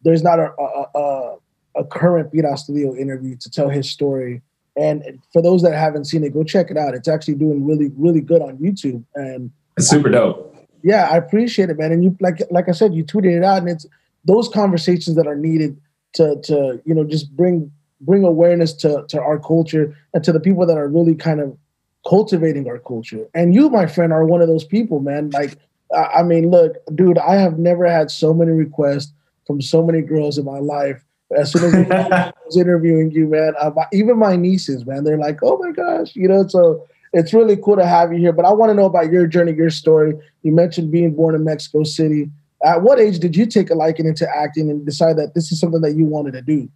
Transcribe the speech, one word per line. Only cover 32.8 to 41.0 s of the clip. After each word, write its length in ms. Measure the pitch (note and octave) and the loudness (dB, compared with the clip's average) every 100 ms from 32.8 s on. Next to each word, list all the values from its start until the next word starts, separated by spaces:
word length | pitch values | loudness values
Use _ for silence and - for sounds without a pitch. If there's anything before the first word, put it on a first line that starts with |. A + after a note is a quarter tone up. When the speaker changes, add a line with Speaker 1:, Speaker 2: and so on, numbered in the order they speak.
| E3 D#3+ D#3+ | 2 2 0
Speaker 1:
you, 160 | D#3 D#3 | 0 0
man, 280 | D#3 D#3 D3 | 2 0 0
uh, 120 | D3+ | -4
my, 120 | D3+ D#3 | -2 -2
even 240 | G3 G#3+ A#3 | 0 2 4
my 200 | G#3+ F3+ | 2 2
nieces, 500 | F3+ F#3+ - C3 A#2+ | 0 -2 -4 -8 -8
man, 160 | C3+ | -4
they're 160 | D3+ D3+ | -2 -2
like, 220 | D3+ D3+ | -4 -2
"Oh 160 | - - | 0 0
my 140 | F4+ | -2
gosh," 420 | D4+ F4 E4 - | -6 -4 -4 -6
you 140 | A#3+ F#3 | -2 2
know, 180 | G3 F#3+ | 2 2
so 400 | F#3 E3+ D#3 - _ _ | 4 2 2 -8 _ _
it's 220 | E3+ D#3+ | -2 2
really 220 | A3 A3+ G3+ | 4 4 2
cool 200 | G3+ G3+ | 2 2
to 100 | F3 | 4
have 260 | E3+ E3+ | 4 2
you 60 | E3+ | 2
here. 140 | F3 | 2
But 120 | E3 | 2
I 80 | F3 | 2
wanna 220 | G#3 A3+ | 4 4
know 120 | G3+ F#3+ | 4 2
about 240 | F3 D#3+ | 2 2
your 160 | F3+ E3+ | 2 2
journey, 260 | F3 E3+ | 2 0
your 180 | D#3 E3 | 0 -2
story. 440 | D#3 - D#3 D#3 D#3 _ _ | 0 2 4 4 -2 _ _
You 100 | D#3+ | 0
mentioned 380 | D#3 F3 D#3+ D#3+ | 2 2 -2 -2
being 240 | E3 | 0